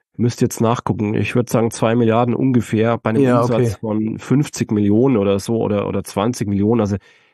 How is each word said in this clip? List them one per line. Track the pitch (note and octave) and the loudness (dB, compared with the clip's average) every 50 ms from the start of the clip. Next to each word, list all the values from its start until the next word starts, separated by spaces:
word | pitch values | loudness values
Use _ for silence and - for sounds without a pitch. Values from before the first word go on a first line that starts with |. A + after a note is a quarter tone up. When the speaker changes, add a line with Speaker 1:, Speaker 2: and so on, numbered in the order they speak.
| _ _ _ | _ _ _
Speaker 1:
müsst | - A2 A#2+ - - | -2 -2 -2 0 0
jetzt | B2 A2+ - - | -2 -2 0 0
nachgucken, | A2+ A2 A#2+ B2+ - - G#2 F#2+ G#2+ G#2 A2 | 0 0 0 0 -2 -4 -4 -2 -2 -2 -2
ich | - G#2+ - - | -2 -2 -2 0
würd | B2 A#2 - | -2 -2 0
sagen | - A#2+ A2+ A#2 | 0 0 0 0
zwei | - - - A2+ A2+ | -2 -2 -2 0 2
Milliarden | A#2+ A#2+ A2 A2 A#2 A2 A#2+ A2+ | 2 2 2 2 2 2 0 0
ungefähr | - C3 C3 B2 A#2+ G#2 - - G#2+ A2 A#2 A#2 A2+ | 0 0 0 2 0 0 0 0 0 0 0 0 -2
bei | - A2 | -2 -2
einem | A2 C#3 C#3 | 0 2 2
Speaker 2:
Ja, | B2+ B2 A#2+ | 4 4 2
Speaker 1:
Umsatz | A#2+ B2 A#2+ | 2 2 2
Speaker 2:
okay. | A2+ B2 A2+ G2 - | 0 0 0 -2 -4
Speaker 1:
von | - A2 G#2+ G#2+ A2 A2 G2 G#2 | -6 -4 -4 -2 -2 -4 -6 -6
fünfzig | - - D3 D3 D3 - - - G#2+ - A2 | -2 0 2 2 2 0 -2 -6 -4 -2 0
Millionen | G#2 G#2 G2+ G#2 A2 B2+ C#3 C3 | 0 2 4 4 4 4 4 2
oder | G#2 G2 G2 G2 G2 | 2 2 2 0 0
so | - - A#2 A2+ G#2+ | -2 -2 -2 -2 -2
oder, | G2 G#2 G2+ G2+ | -2 -2 -2 -2
oder | G2 F#2+ G2 - | -4 -4 -6 -6
zwanzig | - - G2 G2+ A#2+ A#2+ - A2 G2+ | -6 -4 -2 -2 -2 -2 -4 -4 -2
Millionen. | G2+ G2 G2+ G#2+ A#2+ A#2 | -2 0 2 2 2 2
Also | G#2+ F#2+ G2+ G2 - _ _ _ _ _ | 0 0 -2 -4 -6 _ _ _ _ _